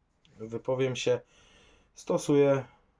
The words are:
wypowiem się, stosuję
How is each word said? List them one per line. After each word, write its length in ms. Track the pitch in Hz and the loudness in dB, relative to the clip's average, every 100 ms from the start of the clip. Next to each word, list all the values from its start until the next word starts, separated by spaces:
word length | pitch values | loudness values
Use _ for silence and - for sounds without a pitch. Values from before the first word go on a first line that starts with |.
| _ _ _ - | _ _ _ -18
wypowiem 580 | 110 113 - 127 131 123 | -12 -8 -6 -2 -2 -2
się, 240 | - 123 - _ _ _ _ _ _ | -2 -2 -4 _ _ _ _ _ _
stosuję 680 | - - 180 - 143 143 139 127 _ _ _ | -14 -4 -4 2 4 4 2 -2 _ _ _